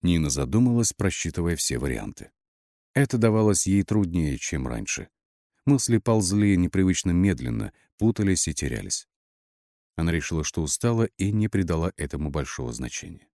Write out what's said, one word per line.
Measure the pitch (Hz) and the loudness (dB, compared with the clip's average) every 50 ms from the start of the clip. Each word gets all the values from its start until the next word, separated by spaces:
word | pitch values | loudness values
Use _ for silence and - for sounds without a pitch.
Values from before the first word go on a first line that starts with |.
Нина | - 90 87 82 78 73 | 2 2 2 2 2 0
задумалась, | 69 - 69 62 73 110 123 123 120 117 117 - - | -2 -2 -4 0 2 2 2 4 2 2 0 0 -2
просчитывая | _ 101 98 - - - 85 - - 85 87 85 | _ -2 -2 -2 -2 -6 -6 -4 -2 -2 -2 -2
все | 78 - - 65 62 | -2 -2 -4 -4 -2
варианты. | 65 69 64 57 50 50 - - - - _ _ _ _ _ _ _ _ _ _ _ _ _ | -2 -4 -4 -4 -6 -10 -12 -14 -18 -20 _ _ _ _ _ _ _ _ _ _ _ _ _
Это | 139 139 - - 120 | 0 2 2 2 4
давалось | 110 113 107 110 110 107 101 - - | 4 4 4 4 4 4 4 2 2
ей | 95 95 98 95 | 2 2 2 2
труднее, | - 107 107 101 85 82 87 80 76 67 62 | 2 2 0 0 2 0 0 0 0 -2 -4
чем | - - - 73 65 62 | -6 -6 -6 -4 -4 -4
раньше. | 60 57 - - - - - - _ _ _ _ _ _ _ _ _ _ _ | -6 -6 -6 -6 -8 -8 -8 -14 _ _ _ _ _ _ _ _ _ _ _
Мысли | - 143 131 - - 117 110 | 2 2 2 2 2 2 2
ползли | - - 113 110 101 87 98 104 104 101 101 87 | 2 2 2 2 2 2 2 4 4 4 6 4
непривычно | 90 87 - 95 95 92 92 - - 95 | 4 2 2 2 2 4 2 2 0 0
медленно, | 85 87 92 98 90 - 64 62 58 55 - 104 - _ _ _ _ _ | 2 4 4 4 2 0 -2 -6 -4 -4 -6 -8 -10 _ _ _ _ _
путались | - 113 117 - 104 98 92 90 - - | 0 0 2 2 0 0 2 0 0 -2
и | 78 | -4
терялись. | - - 67 60 55 - 95 - - - _ _ _ _ _ _ _ _ _ _ _ _ _ _ _ _ _ _ | -4 -4 -4 -4 -6 -6 -6 -8 -8 -8 _ _ _ _ _ _ _ _ _ _ _ _ _ _ _ _ _ _
Она | - 82 82 | -2 -2 0
решила, | 82 85 76 - 82 80 76 | 0 0 -2 -2 -4 -4 -4
что | - - - | -4 -4 -4
устала | 80 73 - - - 120 117 113 113 - _ _ | -4 -2 -4 -2 0 0 2 2 0 -2 _ _
и | 95 101 | -4 -2
не | 104 107 104 107 | 0 0 0 0
придала | - 101 95 85 85 80 82 85 - - | 0 0 0 0 0 0 -2 -2 -4 -6
этому | 82 73 - 71 73 76 | -8 -6 -6 -6 -6 -4
большого | 71 76 69 - - - 65 60 | -4 -4 -6 -6 -8 -8 -8 -8
значения. | 58 58 65 60 - - - 92 85 - _ _ | -8 -8 -10 -10 -10 -12 -14 -14 -18 -20 _ _